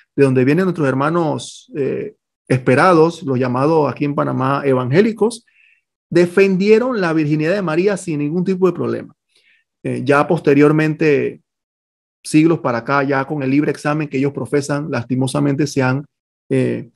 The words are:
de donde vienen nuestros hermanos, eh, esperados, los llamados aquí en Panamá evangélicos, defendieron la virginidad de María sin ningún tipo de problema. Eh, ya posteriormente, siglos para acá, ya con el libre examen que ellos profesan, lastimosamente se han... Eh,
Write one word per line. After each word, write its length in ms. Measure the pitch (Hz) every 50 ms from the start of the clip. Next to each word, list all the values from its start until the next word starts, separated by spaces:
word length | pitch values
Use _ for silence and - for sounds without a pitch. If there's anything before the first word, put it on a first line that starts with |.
| _ _ _ -
de 80 | 139
donde 180 | 135 131 127 127
vienen 220 | 131 147 170 190
nuestros 200 | 185 170 165 147
hermanos, 880 | 135 127 135 139 151 165 175 165 151 135 123 - - - - - _ 254 151
eh, 380 | 131 135 131 127 - - - _ _ _ _ _ _ -
esperados, 760 | - 131 131 135 127 135 165 190 180 156 156 170 165 - 185
los 160 | 135 131 123
llamados 500 | 127 127 123 127 135 156 165 160 147 131
aquí 140 | 113 - 151
en 100 | 143 143
Panamá 460 | 156 147 139 131 127 127 135 139 143 139
evangélicos, 840 | 139 131 127 127 123 135 175 214 233 214 - 202 233 233 - _ _ _ _ _ _ _ _ _ _ _ _ _ -
defendieron 920 | 165 170 175 175 175 202 196 196 190 180 196 208 220 220 247 262 254 208
la 120 | 185 165 156
virginidad 400 | 160 156 147 156 151 151 160 190
de 80 | 208
María 360 | 190 160 156 170 185 208 196 180
sin 220 | - 175 156 147
ningún 240 | 147 147 160 180 175
tipo 240 | 190 190 180 185 180
de 60 | 170
problema. 420 | - 127 117 117 117 113 117 - _ _ _ _ _ _ _ _ _ _ _ _ _ -
Eh, 180 | 135 123 120 123
ya 220 | 131 143 143 147 -
posteriormente, 1120 | 180 151 - 151 143 139 147 147 156 156 156 156 151 156 160 156 143 131 123 120 - - _ _ _ _ _ _ _ _ _ _ _ _ _ _ _ _ -
siglos 360 | - - 156 156 165 170 156
para 200 | - 135 120 117
acá, 220 | 117 143 139 143 135
ya 220 | 139 139 135 135
con 180 | - 156 147 135
el 60 | 131
libre 220 | 135 147 151 147
examen 360 | 143 - - 147 147 156 151 147
que 100 | - 131
ellos 160 | 139 143 143
profesan, 580 | - 127 110 143 147 139 147 147 143 147 160
lastimosamente 760 | 135 120 117 - 131 127 131 131 - 147 143 143 139 135 151 139
se 140 | - 139
han... 240 | 131 127 131 139 147 - _ _ _ _ _ _ _ -
Eh, 400 | 135 131 127 123 120 117 117 117 _